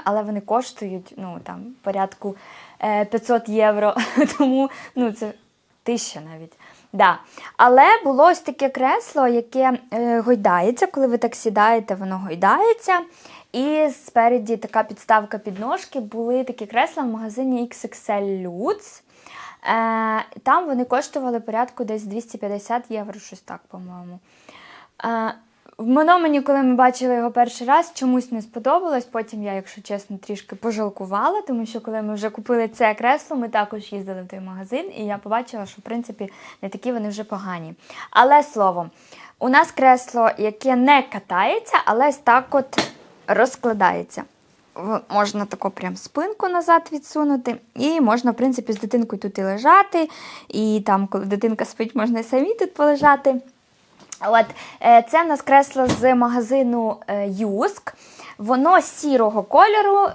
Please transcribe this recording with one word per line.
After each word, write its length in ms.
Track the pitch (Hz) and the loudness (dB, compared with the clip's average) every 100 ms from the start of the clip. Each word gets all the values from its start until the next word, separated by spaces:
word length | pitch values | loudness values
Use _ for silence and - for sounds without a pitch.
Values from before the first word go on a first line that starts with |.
але 180 | - 214 | -2 -2
вони 200 | 208 208 | -2 -6
коштують, 720 | 202 226 254 - 202 185 185 - | -2 -2 -2 -10 -10 -10 -14 -16
ну, 220 | 185 170 | -14 -14
там, 200 | 175 180 214 262 | -14 -14 -16 -10
порядку, 540 | 196 196 190 - 202 196 - - - _ | -6 -2 -4 -4 -12 -12 -18 -20 -20 _
е, 260 | 214 208 208 | -2 -2 -2
п'ятсот 440 | 226 226 233 226 | -4 0 -2 0
євро. 460 | 214 214 208 208 220 220 - | 2 2 4 0 0 -2 0
<laughs> 220 | 294 - | 0 2
Тому, 320 | 269 262 269 - - 262 | 0 2 0 -4 -10 -4
ну, 160 | 240 | -4
це 200 | 214 214 - _ _ _ _ | -4 -10 -12 _ _ _ _
тисяча 380 | - 240 - 151 156 | -6 -6 -6 -12 -16
навіть. 200 | 160 160 _ - - _ | -18 -20 _ -20 -20 _
Да. 260 | 202 190 170 - - - - | 2 4 4 -6 -20 -16 4
Але 280 | 247 254 320 440 | 6 8 8 6
було 200 | 311 262 | 2 6
ось 160 | 330 339 | 6 6
таке 300 | - 262 277 | -2 -4 -4
кресло, 580 | 269 254 403 466 302 254 | 0 0 0 -2 0 2
яке, 500 | 240 233 262 262 247 - | 0 -2 0 0 0 -4
е, 260 | 220 240 233 | -4 0 0
гойдається. 680 | 226 240 202 175 190 247 370 | 2 2 4 2 2 0 -2
Коли 200 | 285 262 | 0 0
ви 100 | 233 | 0
так 180 | 233 - | -2 -4
сідаєте, 600 | 226 208 214 233 214 190 | -2 2 4 2 0 -6
воно 240 | 190 185 | -6 -6
гойдається. 800 | 190 170 190 269 440 453 - 359 339 _ - - _ | -8 0 2 4 2 2 0 -2 -2 _ -20 -20 _
І 360 | 240 277 302 302 | -4 -2 2 0
спереді 680 | 247 - 240 233 240 214 226 | -2 -2 2 4 2 0 -6
така 260 | - 226 | -2 -4
підставка 540 | 214 202 - 220 208 214 | -4 -8 2 2 2 -8
підножки. 600 | 208 190 226 370 - 277 | -8 -8 -6 -6 -6 -10
Були 440 | 208 220 233 254 | -8 -6 -2 -2
такі 220 | 254 240 208 | -2 -8 -6
кресла 380 | 226 330 330 | -2 -2 -2
в 40 | 254 | -6
магазині 560 | 220 220 214 262 247 | -6 -8 -6 -2 -2
X 240 | 240 - 214 | -4 -10 -14
X 240 | - - | -12 -6
L 400 | 208 202 190 180 | -4 -2 -4 -6
Lutz. 500 | 175 269 415 - - _ _ - - - - | -6 -4 -6 -8 -20 _ _ -20 -20 -20 -10
Е, 760 | - 226 226 220 220 220 - - | -4 -2 0 -2 -2 -4 -6 -6
там 220 | - 320 339 | 2 2 2
вони 200 | 254 247 | -4 -2
коштували 540 | 254 294 294 254 233 | -2 -2 -6 -4 -6
порядку 440 | 226 220 247 - | -4 -4 -4 -6
десь 200 | 214 214 | -8 -8
двісті 340 | 208 208 233 220 | -8 -10 -10 -10
п'ятдесят 460 | 202 202 202 240 240 | -8 -8 -6 -6 -6
євро, 300 | 220 208 208 | -10 -10 -14
щось 220 | - 190 | -18 -20
так, 180 | - 180 _ | -18 -18 _
по-моєму. 520 | 185 180 180 180 180 _ _ - - - - - _ 226 | -20 -18 -18 -18 -20 _ _ -20 -20 -20 -20 -20 _ -6
Е, 280 | 226 220 - _ _ - - | -4 -4 -8 _ _ -20 -8
воно 420 | 226 262 311 359 | 0 2 4 4
мені, 220 | 320 294 | 4 0
коли 220 | 277 277 | 2 2
ми 120 | 262 247 | 2 4
бачили 400 | 254 247 254 240 | 2 2 -2 0
його 160 | 233 | -2
перший 360 | 240 240 240 247 | 0 0 -2 2
раз, 240 | 294 339 | 2 2
чомусь 380 | - 262 254 247 | -4 0 0 -2
не 100 | 226 | -8
сподобалось. 640 | 220 233 233 339 359 262 247 | -10 -6 0 0 0 -4 -4
Потім 380 | 233 220 214 | -8 -8 -8
я, 100 | 208 | -8
якщо 280 | 196 190 - | -8 -10 -18
чесно, 360 | - 202 196 196 | -10 -10 -10 -16
трішки 380 | - 202 - 196 | -12 -12 -12 -10
пожалкувала, 840 | 226 214 208 196 190 196 277 415 | -6 -4 -6 -8 -6 -2 -2 -2
тому 240 | 403 240 226 | -4 -6 -6
що, 160 | 226 | -10
коли 200 | 226 220 | -8 -8
ми 120 | 214 | -6
вже 160 | 208 214 | -6 -8
купили 380 | 214 214 240 226 | -8 -4 -2 -2
це 260 | 226 226 | 0 0
кресло, 440 | 214 233 294 - 285 | 0 0 0 -2 -6
ми 120 | 233 | -4
також 440 | 226 208 220 208 | -4 -4 -8 -12
їздили 280 | 202 190 185 | -12 -10 -12
в 60 | 185 | -12
той 120 | 196 | -16
магазин, 520 | 190 185 190 254 381 - | -14 -14 -10 -8 -8 -10
і 80 | 208 | -8
я 120 | 202 | -8
побачила, 480 | 202 226 247 233 196 | -6 -6 -6 -12 -14
що, 160 | - | -16
в 20 | |
принципі, 460 | - 233 240 214 196 - - - | -10 -10 -10 -12 -14 -14 -20 -14
не 80 | 196 | -12
такі 220 | - 247 | -8 -6
вони 180 | 240 208 | -4 -6
вже 140 | 202 | -8
погані. 500 | 214 196 196 175 160 180 _ - - | -10 -10 -8 -10 -12 -18 _ -20 -2
Але, 320 | - 254 294 | 2 6 6
словом, 480 | 294 220 196 175 170 - _ - - _ | 4 0 0 0 -8 -14 _ -20 -20 _
у 100 | 254 | 2
нас 220 | 277 330 | 2 2
кресло, 580 | - 262 254 247 240 226 - | 4 4 4 2 0 0 2
яке 380 | 214 214 262 247 | -4 -2 0 2
не 280 | 262 285 262 | 6 4 4
катається, 640 | 208 - 180 220 427 - 349 - | -8 -4 0 0 -2 0 0 2
але 240 | 220 285 | 2 2
ось 80 | 277 | 2
так 280 | - 240 262 | 4 4 4
от 400 | 277 262 - - - - _ - | -2 -2 -6 -6 -10 -20 _ -2
розкладається. 960 | 196 247 - 240 214 180 175 175 - - _ _ _ _ - | 2 2 0 -4 2 2 2 -6 -12 -16 _ _ _ _ -12
В-, 240 | 190 214 - | -6 -6 -2
можна 360 | 202 208 208 202 | -2 0 -2 -6
таку 240 | 190 196 | -6 -8
прям 260 | - 185 185 | -6 -10 -10
спинку 520 | - - 359 427 381 | -8 -6 -4 -4 -2
назад 420 | 349 339 339 330 | -2 4 2 2
відсунути, 640 | 302 - 302 294 277 247 240 _ - | -8 -6 -2 0 0 -2 -8 _ -4
і 260 | 277 330 | -2 2
можна, 300 | 233 240 247 | 2 2 0
в 40 | 233 | 0
принципі, 380 | 262 254 233 | 0 0 -4
з 60 | 208 | -6
дитинкою 420 | 214 247 226 196 | -2 -2 -2 -6
тут 160 | 202 196 | -8 -6
і 60 | |
лежати, 640 | 190 202 269 370 392 339 311 - - - - | -4 0 4 4 4 0 -2 -6 -20 -20 -10
і 360 | - 214 214 208 | -4 0 0 2
там, 220 | 196 196 | 0 0
коли 180 | 196 196 | -4 -4
дитинка 400 | 208 226 220 214 | -2 -2 -2 -6
спить, 300 | - 226 247 | -6 -6 -2
можна 240 | 226 226 | -2 -2
і 40 | |
самі 300 | 226 254 330 | -2 -2 0
тут 200 | 453 370 | -2 -4
полежати. 680 | - 294 285 294 277 277 254 - _ _ _ _ _ - - 202 | 2 2 4 4 4 2 -2 -6 _ _ _ _ _ -20 -8 2
От, 200 | 226 220 - - - | 2 2 -4 -20 -2
е, 200 | 226 233 233 | 6 6 6
це 140 | 311 | 2
в 40 | 339 | 2
нас 140 | 285 | -2
кресло 460 | - 277 277 269 254 | 6 6 6 0 0
з 280 | - 247 247 | 2 4 4
магазину, 840 | 240 247 220 269 247 240 220 - - | 2 0 0 0 2 0 -2 -6 -6
е, 200 | 202 202 | -6 -4
Юск. 680 | 196 214 202 370 403 - - - - - - | -4 -4 -2 -2 -4 -12 -16 -20 -20 -20 -12
Воно 440 | 214 254 302 370 | -2 2 4 4
сірого 640 | - - 302 262 214 214 | 2 -4 0 2 2 0
кольору, 640 | 190 285 403 427 415 403 392 | 0 4 6 4 4 2 2